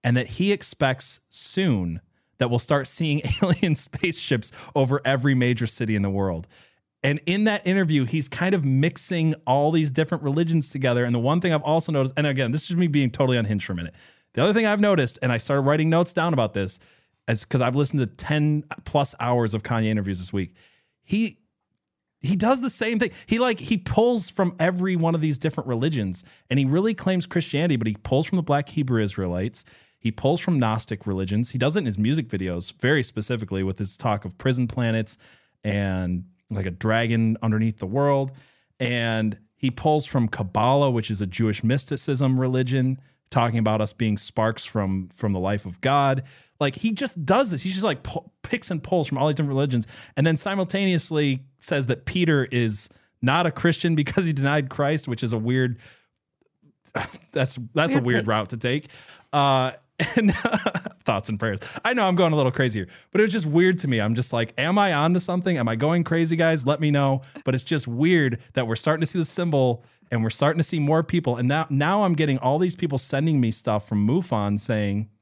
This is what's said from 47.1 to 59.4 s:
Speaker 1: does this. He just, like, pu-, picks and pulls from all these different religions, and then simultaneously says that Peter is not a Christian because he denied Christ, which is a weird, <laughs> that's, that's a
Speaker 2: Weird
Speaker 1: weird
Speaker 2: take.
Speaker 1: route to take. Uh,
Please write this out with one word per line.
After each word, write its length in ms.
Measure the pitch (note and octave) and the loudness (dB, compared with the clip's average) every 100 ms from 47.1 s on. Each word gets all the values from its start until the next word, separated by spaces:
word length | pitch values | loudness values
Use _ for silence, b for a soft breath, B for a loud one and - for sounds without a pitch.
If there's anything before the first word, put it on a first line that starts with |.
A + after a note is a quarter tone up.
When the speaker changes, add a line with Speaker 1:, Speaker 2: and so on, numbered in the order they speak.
| E3+ C3+ | -6 0
Speaker 1:
does 240 | G3+ C4 | 2 2
this. 120 | F3 | -2
He 80 | F#3 | -4
just, 120 | F#3+ | -2
like, 220 | G#3 C#3+ | -2 -2
pu-, 260 | - - - _ | -6 -10 -12 _
picks 280 | - B3 - | -8 -6 -4
and 100 | E3 | -6
pulls 280 | - F#3 C#3+ | 0 0 0
from 100 | C3+ | 0
all 80 | D3 | 0
these 80 | |
different 220 | D3 D3 C3+ | 0 0 0
religions, 320 | C#3 B2 G#2+ B B - | 0 0 -2 B B 0
and 80 | |
then 120 | D#3 D#3+ | 2 2
simultaneously 1080 | G3+ G3 F#3 G3 G3 F3 - D#3 D3 C3 - _ | 0 -2 -2 0 2 0 0 0 0 -2 -6 _
says 300 | - D3 B2 | -4 -2 0
that 160 | B2+ | -2
Peter 400 | - F#3 E3+ D3 | -2 0 2 2
is 440 | B2+ B2 A2+ G2+ - b b _ | 2 0 0 -2 -10 b b _
not 240 | B2 D#3+ | 2 2
a 60 | E3+ | 0
Christian 460 | - E3+ D#3+ E3+ D#3 | 2 0 2 0 0
because 280 | C#3+ - E3+ | 0 0 0
he 60 | |
denied 380 | C#3 C#3 D3+ C3+ | 0 0 0 -2
Christ, 380 | - C#3+ D3+ - | -2 0 0 -4
which 160 | A#2 | -4
is 80 | A#2 | -2
a 60 | A#2 | -2
weird, 400 | A2+ B2+ B2+ A#2 B B B _ _ _ _ _ _ _ _ | 0 2 0 -2 B B B _ _ _ _ _ _ _ _
<laughs> 380 | - - - _ | -8 -8 -12 _
that's, 260 | D3+ C3+ - A#2 | -4 -4 -4 -6
that's 200 | - A#3 | -2 2
a 40 | C4 | 2
Speaker 2:
Weird 80 | B2 | 2
Speaker 1:
weird 140 | A#2+ | 0
Speaker 2:
take. 80 | G#2+ | 2
Speaker 1:
route 220 | A2 G#2 | -2 -2
to 60 | A#2 | -4
take. 300 | A#2+ C#3+ - B B B B | -2 -4 -6 B B B B
Uh, 400 | D3 | 0